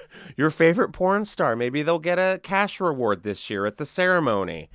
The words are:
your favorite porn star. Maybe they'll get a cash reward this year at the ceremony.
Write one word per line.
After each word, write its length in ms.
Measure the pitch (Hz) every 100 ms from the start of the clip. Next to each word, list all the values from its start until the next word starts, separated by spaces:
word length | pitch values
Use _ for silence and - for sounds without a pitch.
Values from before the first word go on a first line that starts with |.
| - - - -
your 140 | 156
favorite 420 | - 165 185 -
porn 320 | - 185 202 208
star. 300 | - 156 117
Maybe 260 | 123 143
they'll 180 | 151 170
get 200 | 160 175
a 200 | 185 190
cash 380 | - 196 202 -
reward 440 | 180 135 117 98
this 260 | 101 98 -
year 160 | 101 104
at 120 | -
the 80 | 147
ceremony. 840 | - 185 180 139 101 92 82 78